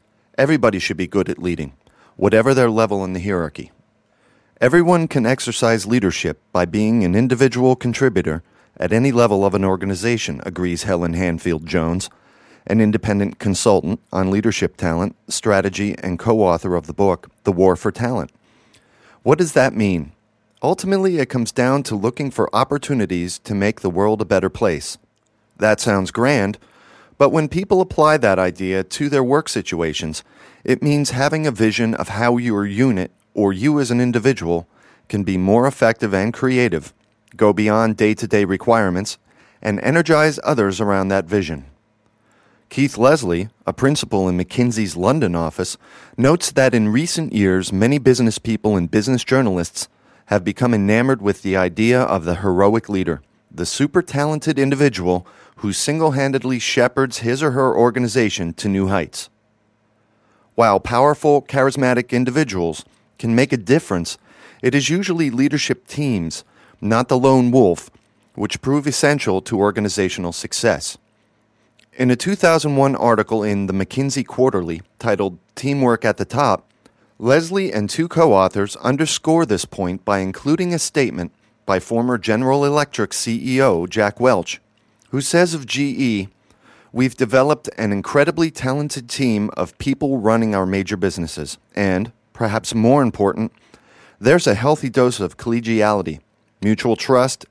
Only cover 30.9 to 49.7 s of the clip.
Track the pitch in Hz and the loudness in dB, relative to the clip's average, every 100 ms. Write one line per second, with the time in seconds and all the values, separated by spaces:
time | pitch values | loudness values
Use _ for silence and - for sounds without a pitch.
30.9 | 147 139 127 143 156 156 110 110 107 113 | 0 -2 -2 -2 0 -2 0 0 0 -2
31.9 | - 90 101 120 120 120 101 101 101 135 | -2 -6 -2 0 0 0 -2 -2 0 0
32.9 | 95 90 _ _ 101 101 92 139 147 120 | 0 -4 _ _ 0 0 2 0 0 0
33.9 | 120 123 117 127 127 82 85 - _ _ | 0 0 2 0 0 -2 -4 -6 _ _
34.9 | _ - 104 92 92 95 113 135 - 113 | _ -8 -4 -2 0 2 2 2 2 0
35.9 | 113 110 95 107 - 131 127 120 82 - | 2 -2 -2 -2 -2 0 0 0 -2 -8
36.9 | - _ _ _ - 107 101 107 107 113 | -20 _ _ _ 0 2 2 2 2 2
37.9 | 107 107 107 104 107 95 95 - 113 98 | 2 0 0 0 0 0 0 2 2 2
38.9 | 90 101 - _ _ _ _ 107 101 123 | -2 -6 -10 _ _ _ _ -4 -2 0
39.9 | 165 160 151 156 139 - 131 98 95 104 | 2 2 2 2 0 -2 0 0 0 0
40.9 | 98 95 98 82 104 82 71 65 _ _ | 0 0 -2 0 -2 -2 -8 -12 _ _
41.9 | _ _ _ _ _ _ _ _ - 139 | _ _ _ _ _ _ _ _ -2 0
42.9 | 104 127 156 104 85 107 - - - 135 | 4 6 6 2 -2 -4 -8 -8 0 0
43.9 | 147 113 101 92 90 87 - 123 113 98 | 0 -2 0 0 0 -2 0 0 0 -4
44.9 | 85 98 151 101 85 82 - 90 - - | 0 0 2 0 -2 -4 -4 -8 -10 -18
45.9 | - - - 131 175 - 139 131 117 107 | -20 -12 0 2 2 0 2 2 2 2
46.9 | 120 170 - 156 107 98 92 87 95 117 | 0 -2 -4 -4 0 2 2 0 0 2
47.9 | 143 127 123 113 - 113 110 107 98 87 | 4 2 4 2 -2 -4 -2 0 0 0
48.9 | 107 113 123 - 131 117 90 85 | 0 0 -2 0 0 2 -2 -4